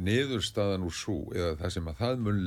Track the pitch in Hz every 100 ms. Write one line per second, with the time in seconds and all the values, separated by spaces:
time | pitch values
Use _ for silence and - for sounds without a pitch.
0 | 92 117 139 120 - - 101 95 87 -
1 | - 85 76 - 85 76 90 87 82 78
2 | 120 127 107 104